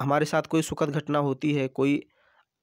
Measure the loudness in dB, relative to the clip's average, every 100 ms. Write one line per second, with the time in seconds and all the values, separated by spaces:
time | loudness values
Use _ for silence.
0 | 0 0 2 0 0 0 -2 -2 -2 -2
1 | -2 0 0 0 0 0 -2 0 2 0
2 | -4 _ _ _ _ _